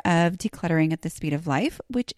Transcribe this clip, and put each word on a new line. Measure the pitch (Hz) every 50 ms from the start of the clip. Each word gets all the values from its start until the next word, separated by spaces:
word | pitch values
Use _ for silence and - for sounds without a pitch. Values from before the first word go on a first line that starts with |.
| -
of | - 170 165 170 170 185
Decluttering | - - - - - - 170 165 160 156 156
at | 160 -
the | - 165
Speed | - - - 151
of | 147 147 170
Life, | 160 135 143 220 330 - - - -
which | 254 247 240 - -